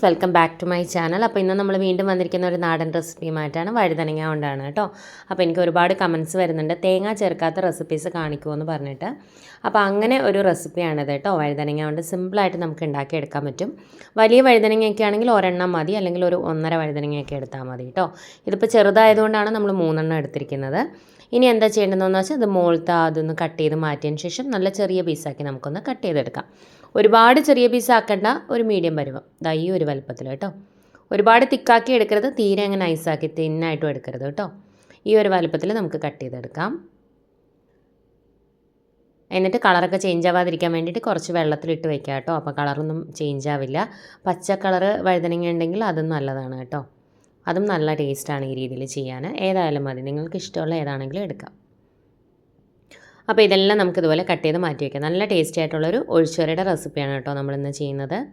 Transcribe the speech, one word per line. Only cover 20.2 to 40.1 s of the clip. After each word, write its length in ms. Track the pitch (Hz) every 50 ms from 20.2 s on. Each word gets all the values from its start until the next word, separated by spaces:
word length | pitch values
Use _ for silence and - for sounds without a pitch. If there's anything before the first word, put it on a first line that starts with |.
എടുത്തിരിക്കുന്നത്. 600 | 139 - - 143 139 - 139 135 135 135 147 196 294 - - - - _ _ - - _ 233
ഇനി 100 | 247 254 247
എന്താ 160 | 226 220 220 214 214
ചെയ്യേണ്ടതെന്ന് 440 | 220 202 190 190 190 190 190 190 190
വെച്ചാൽ, 160 | 190 - 302 262
ഇത് 80 | 226 202 196
മോളത്തെ 360 | 180 175 170 170 165 170 175 175 165 165
അതൊന്ന് 260 | 160 156 160 156 156 160 170 170
കട്ട് 160 | 160 165 -
ചെയ്ത് 160 | 156 151 156 160 160
മാറ്റിയതിന് 360 | 151 147 147 156 147 156 147 -
ശേഷം 200 | 170 170 262 262 277 233
നല്ല 120 | 190 185 196 190 208
ചെറിയ 200 | 202 185 185 185 170 170
പീസാക്കി 340 | 151 160 - 147 135 - 147 143
നമുക്കൊന്ന് 300 | 135 123 - 143 151 196 - 285
കട്ട് 140 | 247 - -
ചെയ്തെടുക്കാം. 400 | 185 156 143 120 - - - - - - _ - - - - - - - 214
ഒരുപാട് 400 | 208 208 226 226 226 240 262 302 285
ചെറിയ 180 | 302 269 247 247 233
പീസാക്കണ്ട, 560 | 247 247 - 254 240 220 220 - 208 185 208 226 277 - - - 233
ഒരു 100 | 233 226 220
മീഡിയം 240 | 208 180 170 165 156 151
പരുവം, 240 | 139 135 131 135 - _ _ - -
ദാ 60 | 160 160 160
ഈ 40 | 165 185 190
ഒരു 80 | 165 156 147
വലുപ്പത്തിൽ 380 | 139 135 139 - 120 - 131 131
കേട്ടോ. 180 | 139 139 196 196 - - - _ _ _ _ _ - _ _ - -
ഒരുപാട് 320 | 202 202 226 226 240 262 254 269
തിക്കാക്കി 380 | - - 254 233 226 226 254 254
എടുക്കരുത്, 300 | 226 208 - 214 208 233 277 277
തീരെ 240 | 247 208 196 196 196 202
അങ്ങ് 120 | 196 196 190 180
നൈസാക്കി 440 | 170 160 156 165 170 156 160 165 156 156 165
തിന്നായിട്ടും 480 | 160 156 156 160 165 165 156 147 160 151
എടുക്കരുത് 320 | 135 127 - - 131 123 135
കേട്ടോ. 180 | 143 147 214 202 - - - - _ _ _ _ - - _ - 208
ഈ 60 | 214 214
ഒരു 100 | 208 196 190
വലുപ്പത്തിൽ 400 | 180 165 160 175 170 - 196 214 220
നമുക്ക് 200 | 185 160 - 156 160
കട്ട് 160 | 143 - - 135
ചെയ്തെടുക്കാം. 480 | 123 127 123 120 120 - 156 175 220 330 339 - - _ _ _ _ _ _ _ _ _ _ _ _ _ _ _ _ _ _ _ _ _ _ _ _ _ _ _ _ _ _ _ _ _ _ _ _ _ _ _ _ _ _ _ _ _ _ _ - 180 185
എന്നിട്ട് 220 | 190 185 - - -
കളറൊക്കെ 340 | 196 180 175 180 170 190 185 202
ചേഞ്ച് 240 | 185